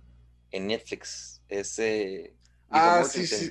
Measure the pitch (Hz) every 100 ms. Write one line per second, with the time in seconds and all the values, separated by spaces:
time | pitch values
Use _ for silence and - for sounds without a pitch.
0 | - _ _ _ _ 98 98 110 - 101
1 | - - - - - 101 98 - 113 107
2 | 98 95 82 _ _ _ - 151 170 175
3 | 170 - 175 107 165